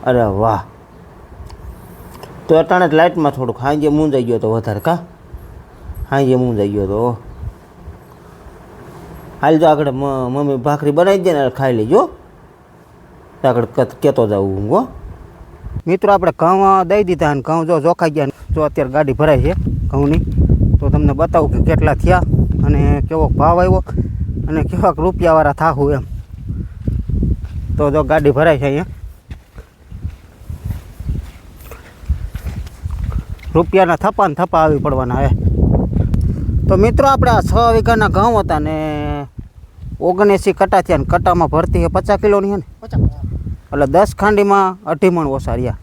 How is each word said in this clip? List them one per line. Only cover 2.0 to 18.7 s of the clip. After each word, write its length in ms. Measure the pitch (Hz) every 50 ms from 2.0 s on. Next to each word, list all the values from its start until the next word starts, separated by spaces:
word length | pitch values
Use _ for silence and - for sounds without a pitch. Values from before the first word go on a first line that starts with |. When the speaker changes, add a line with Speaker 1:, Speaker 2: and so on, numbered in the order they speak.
| - - - - - - - - - -
Speaker 1:
તો 60 | 156
અટાણે 340 | 160 165 165 175 180 185 165
જ 60 | 147
લાઇટમાં 380 | 156 165 180 175 170 156 143 123
થોડુંક 280 | 127 127 120 110 -
હાંજે 280 | 123 139 147 151 147 151
મૂંઝાઈ 360 | 143 151 156 151 139 131 120
ગયો 140 | 117 117 110
તો 140 | 107 110 110
વધારે, 280 | 113 110 - 104 104
કા? 180 | - 160 170 175 175 - - - - - - - - - - - - - - - - - - - - -
હાંજે 260 | 135 139 139 127 131
મૂંઝાઈ 320 | 127 127 123 117 104 101 101
ગયો 180 | 101 104 98
તો. 320 | 92 101 107 117 123 120 - - - - - - - - - - - - - - - - - - - - - - - - - - - - - - - - - - - - - - - - - - - - - -
હાલ 160 | 143 165 151
જો 80 | 165
આગળ 240 | 160 151 143 151 143
મ-, 380 | 127 131 139 143 135 131 127 123
મમ્મી 280 | 127 139 147 143 139
ભાખરી 340 | 131 117 147 147 143 151 147
બનાવી 280 | 143 156 175 196 196 196
દે 140 | 175 185 165
ને, 180 | 147 139 127
ખાઈ 220 | - - 135 131 123
લેજો. 380 | 113 107 113 151 220 - - - - - - - - - - - _ - - - - - - - - - - - - - - - - -
તો 60 | 131
આગળ 160 | 120 120 113
કત-, 320 | - - - 127 123 - - -
કહેતો 260 | 147 147 131 117 104
જાઉં 280 | 104 98 98 98 95
હું, 140 | 98 101 107
હો. 180 | 143 202 254 - - - - - - - - - - - - - - - - - - - -
મિત્રો, 260 | 160 175 190 - 202 202
આપણે 200 | 190 175 175 139 _
ઘઉં 500 | 165 165 185 190 196 196 196 190 185 165
દઈ 160 | 196 214 208
દીધા 260 | 175 180 143 160 147
અને 100 | 147 139
ઘઉં 260 | 123 156 160 165 165
જો 140 | 156 175 156
જોખાઈ 300 | 135 165 175 - 180 160
ગયા. 160 | 147 156 143 135 - - - - -
જો 80 | 160 151
અત્યારે 280 | 147